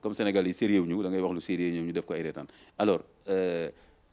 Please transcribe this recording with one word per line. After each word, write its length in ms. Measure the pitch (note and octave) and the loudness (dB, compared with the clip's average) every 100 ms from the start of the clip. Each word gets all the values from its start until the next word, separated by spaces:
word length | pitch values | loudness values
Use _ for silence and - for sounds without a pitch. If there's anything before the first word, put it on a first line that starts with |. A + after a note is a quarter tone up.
comme 120 | G#2+ | -6
Sénégal 340 | - G#2 G2 F#2 | -2 2 2 2
yi 60 | |
sérieux 280 | B2+ A2 G2+ E2+ | 2 4 4 4
ñu, 180 | F#2 | 0
da 60 | F#2+ | -2
ngay 100 | F#2 | 0
wax 140 | F#2 F2 | 0 -2
lu 60 | |
sérieux 280 | - F2 F2 E2+ | -4 -2 0 -2
ñoom 100 | E2 | -2
ñu 40 | |
def 140 | E2+ - | -4 -4
ko 80 | |
ay 100 | E2 | -6
reetaan. 220 | D#2+ D2+ C#2 - - - | -6 -8 -14 -18 -12 0
Alors, 220 | G#2 F2 - _ - | 2 2 -2 _ -2
euh, 420 | F#2+ F#2 E2+ D#2+ - - _ _ | 0 0 -2 -4 -10 -20 _ _